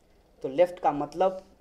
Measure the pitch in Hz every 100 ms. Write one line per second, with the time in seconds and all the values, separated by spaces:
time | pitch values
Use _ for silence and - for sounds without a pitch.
0 | _ _ _ _ 143 139 175 175 156 143
1 | 147 165 185 190 - _